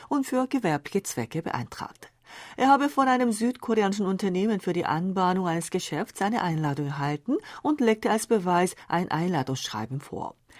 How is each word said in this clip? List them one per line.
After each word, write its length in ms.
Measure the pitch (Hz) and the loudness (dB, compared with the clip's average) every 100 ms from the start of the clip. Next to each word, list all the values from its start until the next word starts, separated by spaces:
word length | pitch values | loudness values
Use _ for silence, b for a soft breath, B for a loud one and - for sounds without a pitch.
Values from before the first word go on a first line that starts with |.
| B | B
und 160 | 285 262 | -2 0
für 200 | 254 254 | 0 0
gewerbliche 560 | 269 180 147 - 135 | 0 0 -2 -2 -4
Zwecke 380 | - - 117 160 | -2 -6 -4 -6
beantragt. 680 | - - - - - - - _ B B B - | -4 -6 -6 -10 -12 -12 -20 _ B B B 0
Er 100 | 262 | 4
habe 220 | 277 285 | 6 4
von 180 | 285 262 | 2 2
einem 240 | 254 247 | 4 2
südkoreanischen 720 | 214 233 254 - 220 196 202 190 | 2 0 -2 0 2 2 2 0
Unternehmen 540 | 190 202 180 214 202 | 0 0 2 2 0
für 140 | - | 0
die 120 | 170 - | -2 0
Anbahnung 640 | 156 185 185 185 185 180 | 0 0 2 2 2 2
eines 240 | 165 165 | 0 -2
Geschäfts 500 | 185 - 151 214 - | -4 -2 -4 -6 -2
eine 200 | 196 240 | -2 0
Einladung 460 | 180 156 151 139 143 | 0 0 0 -2 -4
erhalten 500 | 147 143 147 - 330 B B | -2 -4 -4 -2 -4 B B
und 160 | 285 302 | -2 2
legte 320 | 233 220 214 | 2 2 2
als 160 | 220 - | 0 2
Beweis 480 | 220 180 175 180 - B | 0 4 2 2 -2 B
ein 200 | 175 185 | -2 0
Einladungsschreiben 920 | 156 175 165 127 131 - 107 113 131 | -2 0 0 -2 -4 -4 -8 -6 -8
vor. 340 | - - - - _ | -8 -10 -10 -12 _